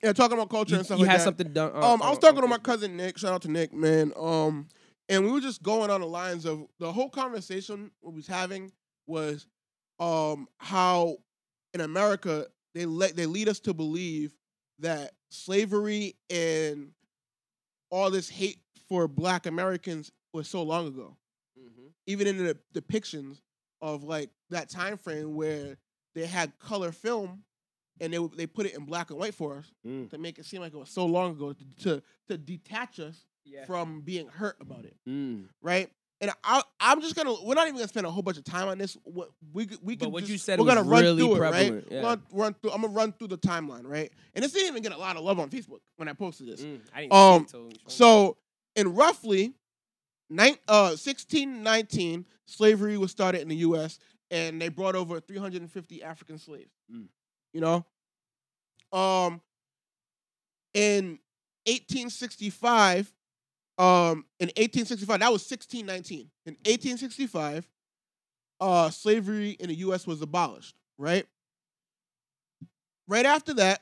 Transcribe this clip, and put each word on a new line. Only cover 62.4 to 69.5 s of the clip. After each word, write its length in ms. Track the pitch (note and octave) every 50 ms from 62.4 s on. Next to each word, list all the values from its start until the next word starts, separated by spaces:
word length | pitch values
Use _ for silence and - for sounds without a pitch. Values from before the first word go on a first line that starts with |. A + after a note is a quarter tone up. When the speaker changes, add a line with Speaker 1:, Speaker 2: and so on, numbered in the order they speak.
| G#3 G#3 F#3 - - A#3+ A#3+ A3+ G#3 F#3+ F3+ F#3 G#3 - _ _ _ _ _ _ _ _ _ _ _ _ _ -
Speaker 1:
um, 460 | F#3 F#3 F3+ F3+ F3 E3+ E3 D#3+ - _ _ _
in 100 | F3+ F3 -
eighteen 280 | - A3+ A#3 - B3 A#3
sixty-five, 360 | - B3+ G3+ G3+ G3+ A3+ F#3
that 120 | G#3 A#3+ A#3
was 120 | G3+ -
sixteen 400 | - C4 - - _ - A#3+ G#3+
nineteen. 420 | F#3+ F#3+ F#3 F3 - - D3 A2+ - _ _ _
In 120 | D#3+ D#3 - _
eighteen 340 | G#3 A#3 A#3+ - C#4 B3 A#3
sixty-five, 680 | C4+ B3+ - - C#4 A#3+ - E3+ D3+ D3 D3 D#3+ F3+ - _ _ _ _ _ _ _ _ _ _ _ _ _ _ _ _ _ _
uh, 300 | F#3+ G3 F3+ F3 E3 D#3+
slavery 600 | D#3+ - - G#3+ G#3+ A3+ G3+ F#3+ G#3+ G#3+ G#3 G#3